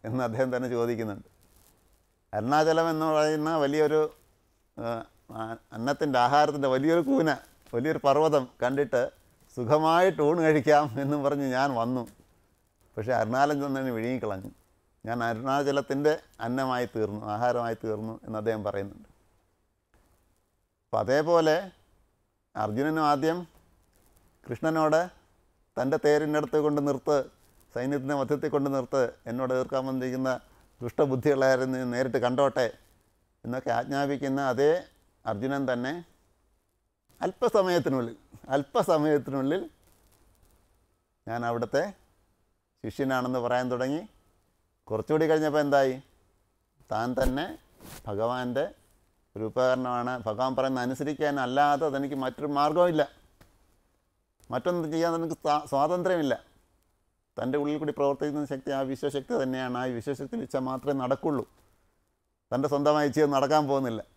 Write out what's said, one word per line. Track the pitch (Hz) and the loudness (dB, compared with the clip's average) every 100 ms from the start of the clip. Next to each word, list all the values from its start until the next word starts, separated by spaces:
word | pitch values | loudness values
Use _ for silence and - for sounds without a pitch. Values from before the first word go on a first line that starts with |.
| 110 | -4
എന്ന് | 127 120 | -2 -2
അദ്ദേഹം | 113 131 123 | 0 0 0
തന്നെ | 127 120 | -2 -2
ചോദിക്കുന്നുണ്ട്. | 117 113 110 101 - _ _ _ _ _ _ _ _ _ _ | 0 -2 -4 -8 -14 _ _ _ _ _ _ _ _ _ _
അരുണാചലം | 104 113 147 156 160 165 | -4 0 2 4 4 2
എന്ന് | 156 160 | 0 0
പറയുന്ന | 156 151 156 151 160 | 2 2 2 0 0
വലിയൊരു, | 139 151 151 156 156 - _ _ _ _ _ - | 2 2 4 4 0 -4 _ _ _ _ _ -10
ഏഹ്, | 117 117 - _ _ 113 | -8 -8 -10 _ _ -12
ആ, | 110 113 _ 113 | -10 -12 _ -6
അന്നത്തിൻ്റെ, | 123 143 151 127 120 | -4 -2 0 4 4
ആഹാരത്തിൻ്റെ | 143 151 143 139 131 | 6 4 2 0 2
വലിയൊരു | 151 170 170 | 4 2 2
കൂന, | 269 160 131 - _ - | 2 2 0 -6 _ -8
വലിയൊരു | 117 143 151 143 | -4 -2 2 4
പർവ്വതം | 139 156 147 127 _ | 4 4 2 0 _
കണ്ടിട്ട് | 123 139 147 123 131 _ _ _ _ - | -2 0 0 0 -2 _ _ _ _ -8
സുഖമായിട്ട് | 117 151 160 170 185 156 147 | 2 4 4 6 4 4 2
ഊണ് | 175 160 | 4 4
കഴിക്കാം | 151 143 147 147 120 | 4 6 4 4 -2
എന്നും | 139 147 139 | -2 0 0
പറഞ്ഞ് | 143 139 127 | -2 -2 0
ഞാൻ | 139 120 | 0 0
വന്നു. | 117 127 113 - _ _ _ _ _ _ _ - | -2 -2 -6 -16 _ _ _ _ _ _ _ -8
പക്ഷേ | 107 120 | -2 0
അരുണാചലം | 110 127 143 143 139 135 | 0 2 2 2 -2 -4
തന്നെ | 131 113 | -4 -4
വിഴുങ്ങിക്കളഞ്ഞു. | 117 127 107 95 98 - _ _ _ _ 110 | -4 -4 -6 -6 -10 -18 _ _ _ _ -8
ഞാൻ | 120 117 | -4 -4
അരുണാചലത്തിൻ്റെ | 113 135 139 139 139 - 139 147 156 _ - 113 | -4 -2 0 0 -2 -2 0 0 0 _ -10 -6
അന്നമായി | 131 131 123 120 117 | -2 -2 -2 -4 -4
തീർന്നു, | 107 104 107 | -4 -4 -6
ആഹാരമായി | 104 123 120 117 113 | -2 0 0 -4 -6
തീർന്നു | 113 107 110 113 - | -6 -6 -6 -12 -8
എന്ന് | 107 | -4
അദ്ദേഹം | 107 110 101 | -2 -2 -4
പറയുന്നുണ്ട്. | 101 101 - - _ _ _ _ _ _ _ _ _ _ _ _ _ _ _ _ _ _ | -4 -8 -12 -20 _ _ _ _ _ _ _ _ _ _ _ _ _ _ _ _ _ _
അപ്പം | 110 | -2
അതേപോലെ | 113 139 156 170 160 160 190 _ _ _ _ _ _ _ _ 110 | 2 2 4 4 4 2 -2 _ _ _ _ _ _ _ _ -6
അർജുനനും | 107 110 147 160 151 | -4 -2 -2 2 2
ആദ്യം | 147 156 175 170 _ _ _ _ _ _ _ _ _ - | 2 0 -2 -8 _ _ _ _ _ _ _ _ _ -12
കൃഷ്ണനോട് | 120 160 160 156 160 180 _ _ _ _ _ _ - | -4 -2 2 2 2 0 _ _ _ _ _ _ -6
തൻ്റെ | 131 156 147 | -2 2 4
തേരിനടുത്ത് | 147 151 151 147 151 147 | 4 2 -2 0 0 2
കൊണ്ട് | 147 143 | 0 0
നിർത്ത്, | 135 - 147 131 _ _ _ _ 120 | -2 0 0 0 _ _ _ _ -6
സൈന്യത്തിൻ്റെ | 131 143 131 143 | -2 -2 -2 -2
മധ്യത്തിൽ | 127 143 151 143 | 0 -2 0 0
കൊണ്ട് | 139 135 | 0 -2
നിർത്ത്, | 123 139 117 - 117 | -2 0 0 -2 -8
എന്നോട് | 120 131 127 | -6 -2 -2
എതിർക്കാൻ | 123 135 131 | 0 -2 -2
വന്നിരിക്കുന്ന | 131 127 127 131 123 _ _ _ _ | -4 -4 -2 -2 -4 _ _ _ _
ദുഷ്ടബുദ്ധികളായിരുന്നു | 120 - 147 131 147 135 131 131 131 131 | -8 0 0 2 2 4 4 4 2 -2
ഞാൻ | 123 120 | -2 -2
നേരിട്ട് | 131 120 | 0 2
കണ്ടോട്ടെ | 120 127 139 135 117 - _ _ _ _ _ _ 113 | 0 2 2 2 -2 -2 _ _ _ _ _ _ -8
എന്നൊക്കെ | 127 127 117 | -6 0 -2
ആജ്ഞാപിക്കുന്ന | 131 139 143 139 139 135 139 | 0 -2 -2 -2 -2 -2 0
അതേ | 120 143 175 - _ _ _ 113 | 4 4 2 -2 _ _ _ -8
അർജുനൻ | 101 131 139 131 | -4 -4 -2 -2
തന്നെ | 120 127 170 170 _ _ _ _ _ _ _ _ _ _ _ 185 | -2 -4 -6 -12 _ _ _ _ _ _ _ _ _ _ _ -6
അല്പസമയത്തിനുള്ളിൽ, | - 240 214 185 175 147 131 117 117 _ - - | -2 2 4 4 2 2 0 -2 -8 _ -20 -2
അല്പസമയത്തിനുള്ളിൽ | 135 139 240 180 160 151 147 127 135 135 180 330 _ _ _ _ _ _ _ _ _ _ _ _ _ _ _ - | -2 0 -2 2 2 4 0 0 -2 0 -2 -4 _ _ _ _ _ _ _ _ _ _ _ _ _ _ _ -10
ഞാൻ | 117 117 | -6 -4
അവിടുത്തെ | 117 117 139 196 - _ _ _ _ _ _ _ _ | -4 0 0 -2 -8 _ _ _ _ _ _ _ _
ശിഷ്യനാണെന്ന് | 113 - 135 131 127 127 120 | -12 -4 -2 0 -2 -2 0
പറയാൻ | 123 127 | 0 0
തുടങ്ങി. | 123 131 151 220 _ _ _ _ _ _ _ - | -2 -2 -4 -8 _ _ _ _ _ _ _ -6
കുറച്ചുകൂടി | 107 - 156 160 | -6 0 0 4
കഴിഞ്ഞപ്പോൾ | 156 156 151 143 | 2 2 2 4
എന്തായി? | 139 135 131 - _ _ _ _ _ _ _ _ | 4 4 0 -12 _ _ _ _ _ _ _ _
താൻ | 107 120 127 | -4 -2 0
തന്നെ | 127 131 175 320 _ _ - - - | 0 0 -6 -10 _ _ -20 -14 -8
ഭഗവാന്റെ | 101 117 127 123 123 180 - _ _ _ _ _ 104 | -2 -2 -2 -4 -4 -4 -8 _ _ _ _ _ -8
ഒരു | 110 | -6
ഉപകരണമാണ്. | 123 127 127 127 123 123 127 110 | 0 2 2 -2 -4 -4 -6 -6
ഭഗവാൻ | 104 131 131 | -2 -2 0
പറയുന്ന | 135 131 123 | -2 -2 -4
അനുസരിക്കാൻ | 131 143 147 151 143 127 | -4 -6 -2 -2 -2 -2
അല്ലാതെ | 135 147 143 160 139 | 2 2 2 0 -2
തനിക്ക് | 139 139 | -4 -4
മറ്റൊരു | 131 123 147 143 | -6 -6 -4 0
മാർഗവുമില്ല, | 147 156 175 156 143 _ _ _ _ _ _ _ _ _ _ _ _ _ _ | 2 4 2 2 -2 _ _ _ _ _ _ _ _ _ _ _ _ _ _
മറ്റൊന്നും | 127 180 175 160 160 | -4 -2 -2 -2 0
ചെയ്യാൻ | 170 165 | 0 0
തനിക്ക് | 165 151 | -4 -4
സ്വാ-, | 156 147 151 | 0 -2 0
സ്വാതന്ത്ര്യമില്ല. | 139 151 180 180 175 143 113 - _ _ _ _ _ _ _ _ - | 0 0 0 0 0 0 -2 -6 _ _ _ _ _ _ _ _ -8
തൻ്റെ | 120 147 | -4 -2
ഉള്ളിൽ | 147 147 | -2 -4
കൂടി | 151 - | -4 0
പ്രവർത്തിക്കുന്ന | 139 139 151 147 147 | 0 0 -4 -4 -6
ശക്തി | 135 139 135 | -6 -4 -4
ആ | 135 | -4
വിശ്വശക്തി | 135 143 139 131 - | -4 -4 -4 -4 -2
തന്നെയാണ്. | 131 131 127 123 | -2 -4 -4 -4
ആ | 131 120 | -4 -4
വിശ്വശക്തി | 123 135 139 233 131 | -6 -8 -8 -8 -6
ഇച്ഛ | 135 127 | -4 -4
മാത്രമേ | 131 135 139 | -4 -4 -2
നടക്കുള്ളൂ. | 127 135 165 139 - _ _ _ _ _ _ _ _ _ _ | -2 -2 0 -2 -6 _ _ _ _ _ _ _ _ _ _
തൻ്റെ | 123 139 | -2 0
സ്വന്തമായ | 143 147 151 147 | 2 4 4 2
ഇച്ഛയൊന്നും | 147 147 139 | 2 2 4
നടക്കാൻ | 139 156 143 | 4 2 4
പോകുന്നില്ല. | 139 131 110 - | 0 0 -4 -10